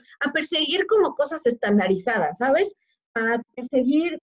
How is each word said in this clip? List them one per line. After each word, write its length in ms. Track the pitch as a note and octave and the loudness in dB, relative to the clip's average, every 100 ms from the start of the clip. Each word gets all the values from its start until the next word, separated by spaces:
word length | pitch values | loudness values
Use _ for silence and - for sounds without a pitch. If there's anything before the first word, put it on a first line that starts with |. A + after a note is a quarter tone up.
| - - | -12 -8
a 120 | C#4+ | -4
perseguir 540 | D#4 D#4 D#4+ D#4 F4+ F#4+ | -4 -2 -2 -2 -2 2
como 280 | A4 E4 | 2 2
cosas 320 | C4+ C#4+ D#4+ A#3+ | 0 -4 -2 -2
estandarizadas, 920 | A#3 G#3 G#3 F#3+ F#3+ B3 A3 D#3 F3 | 0 2 2 2 0 0 -2 -2 -2
¿sabes? 380 | B3+ D4+ G4+ - _ _ _ | 0 2 0 -4 _ _ _
A 260 | A3+ A3+ A#3 - | -4 -2 -2 -4
perseguir, 640 | - B3 C4+ C4 D4+ E4+ D#4+ | -14 -4 0 2 2 0 -4